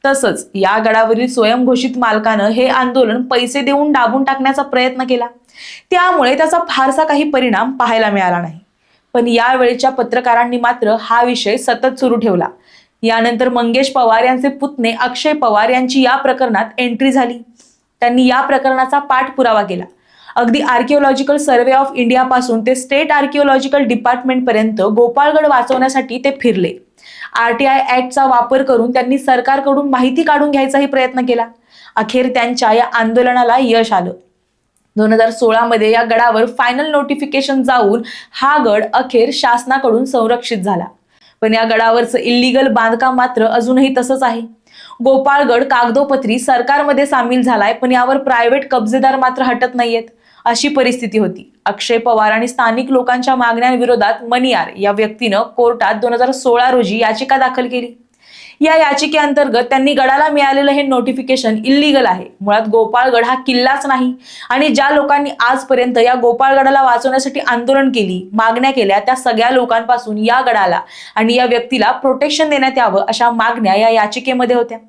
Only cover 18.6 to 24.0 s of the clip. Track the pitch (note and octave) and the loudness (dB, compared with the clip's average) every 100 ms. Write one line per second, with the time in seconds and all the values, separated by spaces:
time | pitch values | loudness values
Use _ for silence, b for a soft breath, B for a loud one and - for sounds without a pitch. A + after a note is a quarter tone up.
18.6 | C4+ C4 B3+ C#4+ C#4+ B3+ - - A#3+ G#3+ | 0 0 0 -2 0 -2 -2 -2 0 2
19.6 | F#3 F3+ F3+ B B B B - A#3 C4+ | -2 -6 -10 B B B B -2 0 0
20.6 | D4 B3 B3+ D4 C#4 C4 C4+ D4 D4 B3 | 0 0 2 2 2 0 0 0 2 2
21.6 | B3 C4 C4+ C4 A#3 B3+ B3+ B3+ B3 A3+ | 4 2 0 -2 0 0 2 0 0 -2
22.6 | A3 B3+ B3+ C#4 D4+ D4 C#4 C#4+ C#4+ C4+ | 0 -2 -2 -2 0 0 0 0 2 2
23.6 | C4+ C#4+ A#3+ A#3 | 0 0 0 0